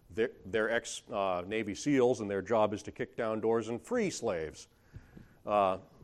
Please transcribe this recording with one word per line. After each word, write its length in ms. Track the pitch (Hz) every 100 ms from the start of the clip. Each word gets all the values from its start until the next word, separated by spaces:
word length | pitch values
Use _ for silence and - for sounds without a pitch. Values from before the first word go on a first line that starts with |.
| - 87
they're, 160 | 117 - 98
they're 240 | 104 110
ex, 320 | 117 113 - -
uh, 320 | 110 98 90 90
Navy 300 | 110 107 95
seals, 460 | - 139 123 123
and 100 | 104
their 100 | 98
job 320 | 95 113 107
is 80 | 101
to 80 | -
kick 260 | - 127 -
down 240 | 113 110
doors 260 | 110 113 110
and 140 | 117
free 280 | - 247 202
slaves. 600 | - 117 90 78 73 - _ _ - - - - _ -
Uh, 340 | 104 98 95 - -